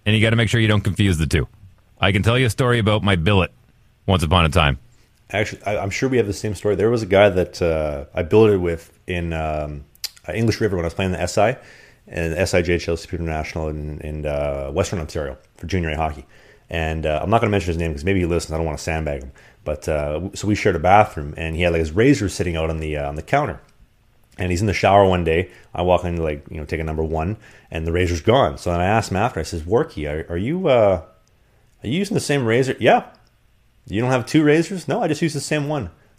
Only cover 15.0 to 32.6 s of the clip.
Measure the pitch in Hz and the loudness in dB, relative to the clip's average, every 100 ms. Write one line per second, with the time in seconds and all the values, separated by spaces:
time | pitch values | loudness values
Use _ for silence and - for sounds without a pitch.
15 | 76 82 69 64 _ - 82 92 80 76 | -6 -6 -8 -10 _ -16 -6 -2 -2 -2
16 | 78 71 - - - - - 82 78 80 | -4 -6 -16 -20 -20 -20 -8 -4 -2 -2
17 | 78 76 92 113 110 101 90 82 82 71 | -2 -2 0 0 2 0 -2 -2 -2 -4
18 | 85 98 85 85 - 80 80 73 - 80 | -2 0 0 -2 -2 -4 -4 -6 -6 -4
19 | 76 69 65 - - _ - 73 - 76 | -4 -6 -10 -20 -20 _ -8 -8 -4 -4
20 | 73 76 90 - 98 101 107 85 87 104 | -2 -4 -6 -6 -2 0 0 2 4 6
21 | 90 80 73 73 80 80 87 82 78 87 | 4 0 -10 -8 -6 0 2 2 0 2
22 | 131 135 98 - 87 82 80 80 78 73 | 4 4 0 -2 -4 -2 -2 -4 -4 -4
23 | 71 76 - 139 135 73 - _ _ _ | -6 -8 -2 -2 -2 -6 -16 _ _ _
24 | _ _ _ - 92 87 107 87 101 101 | _ _ _ -6 -2 0 0 2 4 6
25 | 95 92 82 82 92 - - 90 90 87 | 6 4 2 0 -2 -8 -12 -4 2 2
26 | 90 85 80 73 - 80 76 80 80 78 | 2 -4 -4 -6 -10 -12 -8 -6 -4 -4
27 | 80 80 82 110 - - - 82 82 85 | -4 -2 -4 -6 -12 -20 -12 -8 -4 0
28 | 87 85 107 131 95 71 90 85 92 110 | 0 0 2 4 2 -2 -4 0 2 0
29 | - 92 120 - 78 85 80 117 156 90 | 0 -2 -2 -4 -8 -8 -2 0 0 -6
30 | 73 76 82 85 110 180 175 123 101 90 | -6 -6 -6 -6 -4 -2 2 4 4 2
31 | - _ _ _ _ _ _ _ - 165 | -4 _ _ _ _ _ _ _ -6 -4
32 | 202 175 - 143 117 120 | -2 -2 0 0 2 2